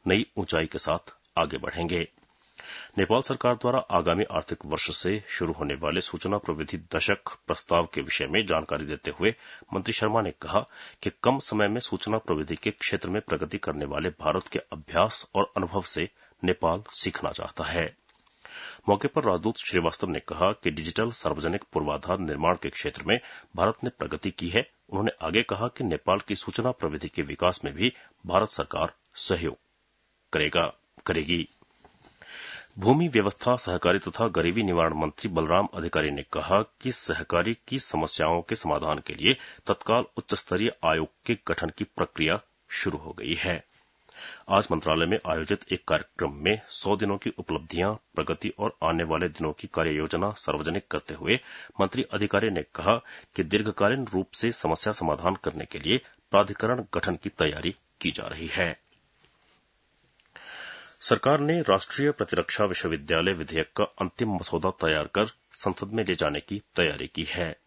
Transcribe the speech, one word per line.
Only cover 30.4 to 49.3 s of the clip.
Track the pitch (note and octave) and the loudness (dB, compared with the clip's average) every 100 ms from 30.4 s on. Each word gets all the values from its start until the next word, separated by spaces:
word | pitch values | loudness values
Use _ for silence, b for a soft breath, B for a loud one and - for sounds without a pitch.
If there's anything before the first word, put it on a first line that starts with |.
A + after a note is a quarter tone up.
| G#2+ E2+ E2 - _ - | 2 2 0 -4 _ -8
करेगी। | - E2 D2+ E2+ - _ _ _ - _ - _ B B B B B - | -2 -2 0 -2 -2 _ _ _ -20 _ -20 _ B B B B B 2
भूमि | G2 C#3+ E3+ | 6 6 6
व्यवस्था, | A#2 G2 - - B2 | 4 4 0 2 2
सहकारी | - F2+ F2 F#2+ | 0 2 4 4
तथा | F#2 - A2+ | 0 -2 0
गरीबी | E2 E2+ G2+ | 2 2 2
निवारण | G2+ E2+ E2 | 2 4 2
मंत्री | D#2 D#2 - A2 | 2 -4 -4 -2
बलराम | E2 D#2+ F2 G2+ | 0 4 4 2
अधिकारी | F2 E2 D#2+ D2+ | -4 -2 0 0
ने | C#2+ - | -2 -4
कहा | E2 D#2 F#2+ A2+ _ | -6 2 2 2 _
कि | B2+ | -4
सहकारी | A#2+ - D#2 - F2 F#2 A#2 - | -2 -2 -4 2 2 2 -4 -6
की | C3 | -6
समस्याओं | - D#2+ D#2+ - D#2+ E2+ | -2 -2 0 2 2 2
के | E2+ | 0
समाधान | F2+ - D2 D#2 D2 | -4 -2 0 0 -2
के | - | -6
लिए | - G2 C3 B B - | 2 2 2 B B -2
तत्काल | G#2 - A2+ - - | -2 2 2 2 -8
उच्च | - | -4
स्तरीय | G2+ - F#2 A2+ - | -4 0 0 0 0
आयोग | E2 D#2+ D#2 _ | 2 2 0 _
के | - A2+ - | -4 -4 -2
गठन | E2 E2 - | -2 -4 -4
की | |
प्रक्रिया | - - F2 - D#2 G2 _ _ _ | -8 -2 -4 0 0 0 _ _ _
शुरू | - F#2+ D2+ | -4 -4 -4
हो | D2+ | -10
गई | - A#1+ - | -10 -4 -2
है। | F#2+ E2 _ _ _ _ _ B B B - | -2 -4 _ _ _ _ _ B B B 2
आज | F#2+ - | 2 4
मंत्रालय | D#2+ E2 D#2+ | 0 2 2
में | E2 G#2+ F2+ | 2 0 0
आयोजित | D#2+ D#2 G2+ - | -2 0 -4 -2
एक | F2+ - | -6 0
कार्यक्रम | D#2 - - E2 C#2+ | 0 0 -4 -4 0
में | E2 A2 - | 0 0 -4
सौ | - G2 | -6 -2
दिनों | G2+ G2+ G2+ | 0 0 -2
की | A#2 - | -6 -8
उपलब्धियां, | - D2+ D#2+ E2+ F#2+ G#2+ _ | -6 -6 -4 -2 -2 -2 _
प्रगति | - D#2+ E2 G#2+ - | -6 -4 -4 -4 -4
और | G#2 - | -6 0
आने | A2+ E2 | 0 0
वाले | E2 D#2+ | 0 0
दिनों | F2 | -2